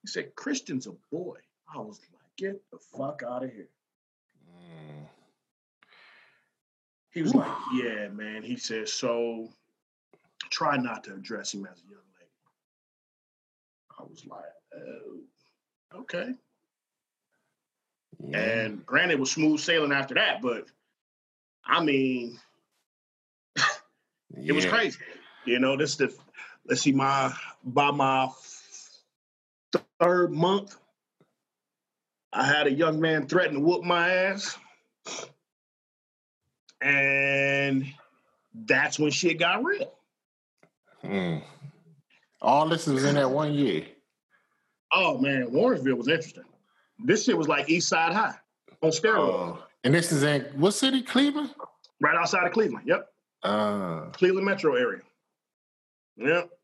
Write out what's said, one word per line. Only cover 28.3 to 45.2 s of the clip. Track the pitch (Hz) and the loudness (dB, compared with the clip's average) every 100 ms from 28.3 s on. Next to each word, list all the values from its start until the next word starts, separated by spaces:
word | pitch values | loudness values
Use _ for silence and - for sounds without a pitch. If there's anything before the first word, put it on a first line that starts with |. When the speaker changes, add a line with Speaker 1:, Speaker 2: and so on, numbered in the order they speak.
| - - - - - - - _ _ _ _ _ _ _ - - _ | -4 -20 -20 -20 -20 -20 -20 _ _ _ _ _ _ _ -4 -4 _
Speaker 1:
third | 175 180 175 | 4 4 2
month, | 151 170 196 302 - _ _ _ _ _ _ _ _ _ _ _ _ _ _ _ | 2 2 2 -2 -20 _ _ _ _ _ _ _ _ _ _ _ _ _ _ _
I | - 131 | 0 2
had | 147 147 | 4 4
a | |
young | 139 160 156 | 4 2 2
man | 160 156 135 | 2 2 2
threaten | 170 170 143 | 2 2 2
to | |
whoop | 151 175 | 2 2
my | 175 175 170 | 2 2 4
ass. | 185 190 196 - - - _ _ _ - - - _ _ _ _ _ _ _ _ _ _ _ _ _ _ _ | 2 2 -2 -8 -10 -18 _ _ _ -14 -12 -14 _ _ _ _ _ _ _ _ _ _ _ _ _ _ _
And | 135 139 139 139 139 139 139 139 139 135 135 - - _ _ _ _ | 0 2 2 2 2 2 2 2 2 0 -2 -12 -20 _ _ _ _
that's | 113 107 131 147 151 | -18 0 2 2 0
when | 151 | 0
shit | 139 175 160 | 2 0 2
got | 170 202 | 0 0
real. | 294 403 - - _ _ _ _ _ _ _ _ _ _ | -2 -4 -6 -10 _ _ _ _ _ _ _ _ _ _
Speaker 2:
Hmm. | 95 98 90 80 - - 143 - _ _ _ _ _ _ | -8 -4 -4 -6 -8 -20 -20 -20 _ _ _ _ _ _
All | - 139 156 | 2 4 4
this | 165 160 | 0 0
was | 135 | 2
in | 139 143 | 2 4
that | 135 | 2
one | 139 151 | 2 0
year. | 147 135 78 - - _ _ _ _ _ _ _ _ _ | 2 2 0 -6 -18 _ _ _ _ _ _ _ _ _
Speaker 1:
Oh, | 180 175 | 0 0
man, | 127 | 0